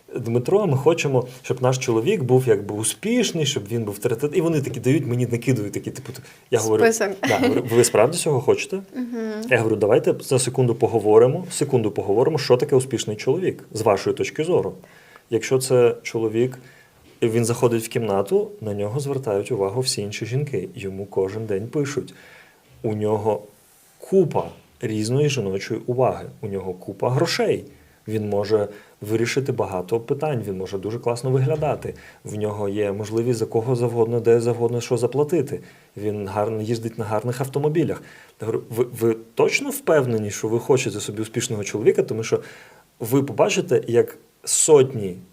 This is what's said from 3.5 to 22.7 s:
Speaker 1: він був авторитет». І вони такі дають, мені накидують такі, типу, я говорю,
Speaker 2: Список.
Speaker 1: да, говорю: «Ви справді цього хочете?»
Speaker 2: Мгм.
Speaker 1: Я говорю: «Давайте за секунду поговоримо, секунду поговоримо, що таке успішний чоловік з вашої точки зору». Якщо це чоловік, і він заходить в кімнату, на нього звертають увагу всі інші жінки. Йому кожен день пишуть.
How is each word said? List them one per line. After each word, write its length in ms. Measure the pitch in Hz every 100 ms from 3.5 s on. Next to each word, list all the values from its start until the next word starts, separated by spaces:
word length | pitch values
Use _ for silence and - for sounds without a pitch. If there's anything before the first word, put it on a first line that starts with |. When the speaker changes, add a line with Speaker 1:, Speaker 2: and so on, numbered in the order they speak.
| - 101
Speaker 1:
він 160 | 117
був 100 | 107
авторитет». 380 | 101 120 113 147
І 80 | 180
вони 200 | 165 165
такі 180 | 131 123
дають, 280 | 123 151 123
мені 200 | 120 120
накидують 460 | 117 131 117 104
такі, 180 | 95 -
типу, 200 | - - - - - -
я 80 | 113
говорю, 240 | 110 107
Speaker 2:
Список. 260 | 226 226 208 381 269
Speaker 1:
да, 120 | 107
говорю: 260 | 247 - 127
«Ви 140 | 117
справді 340 | 117 - 107 165
цього 240 | 165 135
хочете?» 400 | 117 104 - 190 190 -
Speaker 2:
Мгм. 360 | 240 240 220 214 226
Speaker 1:
Я 80 | 123
говорю: 180 | 110 107
«Давайте 400 | 104 131 190 139
за 200 | - 131
секунду 360 | 123 - 127 113
поговоримо, 720 | 110 113 104 107 123 165 185
секунду 400 | - 147 123 107
поговоримо, 460 | 104 98 101 135 156
що 200 | - 123
таке 180 | - 135
успішний 400 | 131 110 - 107
чоловік 480 | - 156 180 - -
з 100 | 107
вашої 340 | 110 - - 98
точки 280 | 101 -
зору». 300 | 160 156 95 - - - - - -
Якщо 300 | 113 - 131
це 360 | 131 127 120 117
чоловік, 560 | - 117 113 113 127 131 - - _ _ - -
і 60 | 120
він 180 | 113 113
заходить 380 | 120 123 117
в 40 | 113
кімнату, 640 | 123 113 98 101 196 202 -
на 120 | 107
нього 260 | 101 104 127
звертають 520 | 139 131 131 101 101
увагу 300 | 113 98 113
всі 200 | 127 -
інші 240 | 101 107 110
жінки. 440 | 127 - 104 90 -
Йому 300 | 98 95 101
кожен 400 | - 95 107 110
день 220 | 98 117
пишуть. 460 | 156 139 - - - - - - _ _